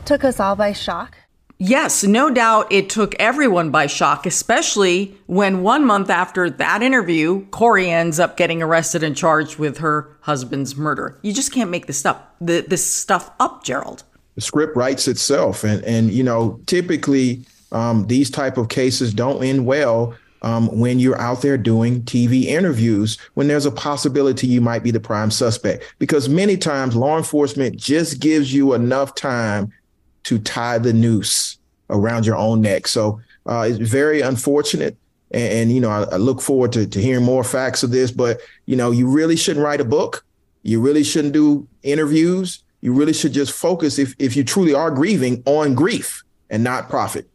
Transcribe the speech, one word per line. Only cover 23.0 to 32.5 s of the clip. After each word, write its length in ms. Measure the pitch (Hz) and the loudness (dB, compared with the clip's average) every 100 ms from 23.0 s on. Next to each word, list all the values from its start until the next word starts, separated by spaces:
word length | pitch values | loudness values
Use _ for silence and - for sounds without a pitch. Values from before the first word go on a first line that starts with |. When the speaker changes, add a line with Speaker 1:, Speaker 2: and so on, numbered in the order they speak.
| 107 - - | 0 -4 -10
Speaker 3:
when 140 | - 143 | -2 0
there's 180 | 147 143 | 2 0
a 60 | |
possibility 720 | 113 147 143 151 135 139 127 127 | -4 -6 -2 -2 2 2 2 2
you 160 | 123 | 2
might 220 | 117 117 | 2 0
be 80 | 120 | -2
the 80 | 113 | -2
prime 320 | 107 107 107 | -2 -2 0
suspect. 520 | - 120 113 104 - - _ | 0 0 0 -2 -4 -8 _
Because 300 | - 151 127 | 0 0 2
many 280 | 156 202 190 | 2 2 0
times 380 | 165 139 131 117 | -2 -2 0 0
law 220 | 135 160 | 0 0
enforcement 600 | 156 151 143 143 127 87 | 0 0 0 0 -4 -4
just 420 | - 151 170 135 | -2 0 0 -2
gives 340 | 147 156 135 | 0 2 2
you 200 | 139 139 | 2 2
enough 420 | 123 120 127 139 - | 2 0 0 -2 -4
time 560 | 143 123 110 104 107 - _ _ _ _ | -4 -2 -2 -2 -4 -10 _ _ _ _
to 160 | - 117 | -4 -4
tie 400 | 104 - 120 120 | -2 -6 -2 0
the 120 | 120 | 2
noose 680 | 113 117 110 92 - - - _ _ _ | 2 4 2 0 -4 -4 -10 _ _ _
around 360 | 107 110 117 107 | -2 0 0 0
your 100 | 95 | 0
own 240 | 107 | 0